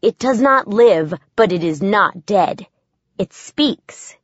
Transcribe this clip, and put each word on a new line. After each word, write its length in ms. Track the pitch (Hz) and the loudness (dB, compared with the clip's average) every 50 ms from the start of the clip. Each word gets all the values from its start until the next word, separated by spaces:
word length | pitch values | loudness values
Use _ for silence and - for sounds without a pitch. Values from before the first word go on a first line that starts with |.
It 160 | - 214 208 | 0 -2 -2
does 240 | _ - 254 262 214 | _ -4 -2 0 2
not 260 | 262 277 269 269 - | 2 2 2 2 0
live, 460 | - 190 220 240 233 190 160 160 151 180 - _ _ _ | -2 2 4 4 4 4 2 0 -4 -6 -10 _ _ _
but 160 | - 226 196 | 0 0 0
it 120 | 180 175 165 | 0 -2 -2
is 180 | 170 156 147 | -4 -4 -4
not 440 | 202 196 208 208 190 - - 175 151 | -2 -2 0 2 0 0 -2 -6 -8
dead. 420 | - 208 196 170 - - - - _ _ _ _ _ _ _ _ _ _ | -2 0 0 0 0 -2 -8 -14 _ _ _ _ _ _ _ _ _ _
It 140 | - 190 - | -10 -10 -10
speaks. 840 | _ - - - _ - 302 277 190 - _ - - - - - - _ | _ -20 -20 -18 _ -2 -2 -2 -2 -6 _ -20 -20 -20 -20 -20 -20 _